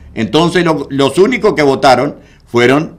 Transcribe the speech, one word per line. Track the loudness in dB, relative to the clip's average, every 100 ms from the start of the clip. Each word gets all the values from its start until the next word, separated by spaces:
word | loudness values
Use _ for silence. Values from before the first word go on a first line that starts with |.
| -16
Entonces, | -8 -2 0 0 0
lo, | -2 -2 -4
los | -2 -2 2
únicos | 0 2 -2
que | 0
votaron | 0 2 2 2 0 -8 -20 _ -6
fueron | 0 2 2 -2